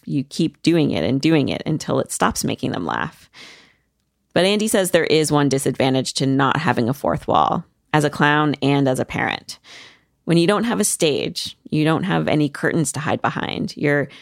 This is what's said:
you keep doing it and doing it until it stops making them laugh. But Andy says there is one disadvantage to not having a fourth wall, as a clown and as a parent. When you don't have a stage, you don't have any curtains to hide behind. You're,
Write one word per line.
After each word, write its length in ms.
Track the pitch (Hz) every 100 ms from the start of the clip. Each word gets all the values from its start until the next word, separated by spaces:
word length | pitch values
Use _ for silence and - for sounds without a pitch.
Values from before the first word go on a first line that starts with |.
| -
you 180 | 147
keep 380 | 131 - 165 -
doing 300 | - 170 143
it 120 | 95
and 160 | 80 131
doing 300 | 156 160 123
it 120 | - -
until 340 | 156 - 131
it 120 | -
stops 320 | - - -
making 280 | - 113 135
them 140 | - 82
laugh. 440 | 58 - - - - - - _ _ _ _ _ _ _
But 120 | - 180
Andy 220 | 208 220
says 240 | 220 180
there 120 | 170 -
is 260 | 156 151
one 180 | 147 143
disadvantage 640 | 135 143 135 131 131 127 -
to 100 | 135
not 320 | 135 135 -
having 300 | - 123 117
a 40 |
fourth 340 | 135 - - -
wall, 380 | 80 69 - - _ _
as 100 | 151
a 60 | 147
clown 460 | 143 151 147 151 -
and 260 | 135 143 135
as 120 | 127
a 60 | 123
parent. 540 | 143 - - - - - - - - _ _ -
When 120 | 170
you 80 | 170
don't 180 | 208 226
have 140 | 196
a 40 | 208
stage, 720 | - 147 139 - 170 - - -
you 140 | 151
don't 200 | 151 160
have 240 | 190 160 151
any 220 | 151 147
curtains 420 | 143 160 - 156
to 60 | -
hide 220 | 147 -
behind. 540 | - - - - - -
You're, 340 | 143 143 139 -